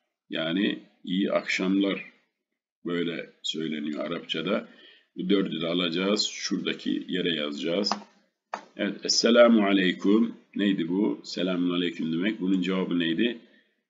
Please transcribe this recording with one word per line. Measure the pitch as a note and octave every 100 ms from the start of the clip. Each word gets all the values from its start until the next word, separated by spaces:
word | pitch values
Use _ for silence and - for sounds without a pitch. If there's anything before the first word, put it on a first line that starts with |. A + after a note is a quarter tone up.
| _ _ -
Yani | D#2+ D#2+ F2+ G#2+ - - _
iyi | - F#2 G2+
akşamlar. | E2+ - - F#2 G2 G2 F#2 - - _ _ _ _ _ _
Böyle | E2+ F2 E2+ D#2+ - _
söyleniyor | - D#2+ D#2+ D2+ D2+ C#2+
Arapçada. | D2+ E2 - E2 D#2+ A#2 - - - - _ -
Bu | F#2
dördü | G2 F2+ D#2+
de | E2
alacağız. | F2 F2 E2+ G2 G#2+ -
Şuradaki | - - F#2 D#2+ - - F#2+ -
yere | F#2 F2
yazacağız. | D#2 D2+ C#2+ D2+ F2+ G#2 - - _ _ _ _ - - -
Evet, | G2+ -
Esselamu | - - A#2 A#2+ A#2+ A2+ G2
Aleyküm. | G2 F2+ - G2 A2 A#2 - _ -
Neydi | G2+ F2+ E2
bu? | F#2+ A2+ -
Selamun | - - F#2 F2+ F2
Aleyküm | F2 F2 - D#2+
demek. | E2 G2+ G#2+
Bunun | F#2 F#2+
cevabı | F2+ F#2 F2 F2
neydi? | E2 E2 A#2+ A#2+ - _ _ _ _